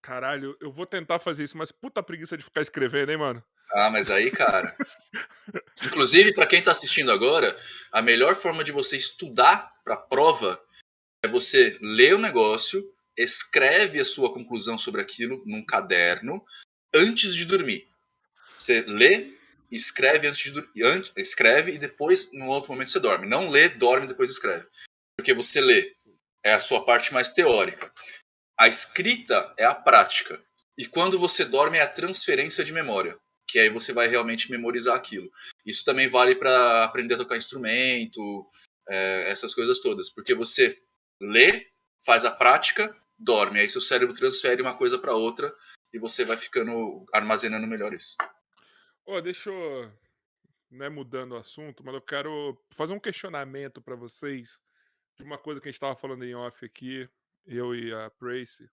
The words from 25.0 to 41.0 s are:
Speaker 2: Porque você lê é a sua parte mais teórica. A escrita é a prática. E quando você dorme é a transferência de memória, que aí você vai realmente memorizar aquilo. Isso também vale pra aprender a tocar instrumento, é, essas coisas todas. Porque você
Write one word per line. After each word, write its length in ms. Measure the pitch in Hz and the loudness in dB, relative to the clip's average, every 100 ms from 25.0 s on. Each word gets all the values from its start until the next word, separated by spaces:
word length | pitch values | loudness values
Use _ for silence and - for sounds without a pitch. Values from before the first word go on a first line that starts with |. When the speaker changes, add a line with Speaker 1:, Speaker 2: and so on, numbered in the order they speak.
| _ - | _ -8
Speaker 2:
Porque 160 | 113 | -2
você 260 | 120 117 147 | 0 0 2
lê 360 | 131 147 - _ _ _ _ _ | 6 4 4 _ _ _ _ _
é 100 | 104 | 2
a 60 | 107 | 2
sua 260 | - 117 - | 2 -2 2
parte 260 | 120 - | 2 2
mais 180 | 131 123 | -2 0
teórica. 640 | - 165 113 90 - - - - - _ _ _ - | 2 4 4 0 -4 -16 -18 -20 -20 _ _ _ 4
A 120 | 113 | 4
escrita 840 | 117 - - 185 240 - 110 - - | 4 -6 -4 -2 -2 0 0 0 0
é 80 | 113 | 2
a 100 | 143 | 2
prática. 680 | - 117 95 - - 78 _ _ _ - | 6 8 8 0 -6 -12 _ _ _ -16
E 80 | 127 | -8
quando 320 | - 185 185 | -2 0 0
você 240 | 170 - | -2 -2
dorme 340 | 151 135 151 165 | 0 2 2 2
é 40 | |
a 80 | 147 | 0
transferência 760 | - 170 190 - 139 151 - | -2 -6 -4 -2 -2 -2 -4
de 80 | 151 | -6
memória, 460 | 160 147 101 90 85 _ _ - | -6 -4 -4 -4 -8 _ _ -4
que 140 | 117 | 2
aí 100 | 110 | 2
você 220 | 110 - | 2 -6
vai 160 | 120 117 | 0 0
realmente 420 | 120 113 117 - | 0 -2 -6 -8
memorizar 460 | 123 117 120 117 123 | -6 -6 -4 -2 -2
aquilo. 340 | - 101 90 _ - - - | -4 -14 -14 _ -20 -18 -10
Isso 180 | - | -6
também 240 | - 131 131 | -2 0 2
vale 280 | 123 127 127 | 4 4 4
pra 500 | 135 127 123 117 113 | 4 4 4 4 2
aprender 300 | 127 117 120 | -2 -2 -2
a 20 | |
tocar 180 | 120 117 | -2 -6
instrumento, 1120 | 117 135 113 117 131 123 113 113 101 101 92 _ _ _ - | -6 -8 -4 -2 0 -2 -6 -10 -10 -10 -14 _ _ _ -8
é, 420 | 95 95 95 92 | -4 -2 -2 -4
essas 240 | 98 113 | -6 -6
coisas 280 | 110 117 127 | -4 -2 -2
todas. 280 | 120 98 90 | -2 -6 -8
Porque 240 | - 101 | -12 -4
você 480 | - 117 - 120 - _ _ | -2 0 2 2 0 _ _